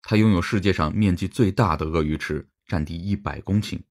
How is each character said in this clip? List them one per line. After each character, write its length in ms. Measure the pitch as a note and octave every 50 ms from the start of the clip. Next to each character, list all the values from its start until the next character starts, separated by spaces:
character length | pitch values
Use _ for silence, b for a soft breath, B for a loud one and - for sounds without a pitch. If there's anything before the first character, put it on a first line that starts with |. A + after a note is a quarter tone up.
他 160 | _ - A2
拥 160 | G#2+ G#2+ A2 G#2
有 80 | E2+
世 200 | E2+ - - G#2
界 120 | F2+ G2+ F#2
上 220 | - E2 D2+ E2+
面 200 | F#2+ G#2+ G2+ F2+
积 140 | E2 G2 F2+
最 240 | - - B2 G2 F#2
大 240 | - A2+ F#2+ D#2
的 100 | D#2 D#2+
鳄 160 | D#2 D#2+ E2 D#2
鱼 140 | D2+ D2+
池， 320 | D2+ - - D#2 D2 - _ _ _ _
占 180 | _ - E2+ D2+
地 120 | D#2 E2
一 180 | E2 E2+ G2+ G2+
百 260 | G2 - - C#2+ -
公 200 | - - G2 G#2
顷 220 | G#2 - - - - _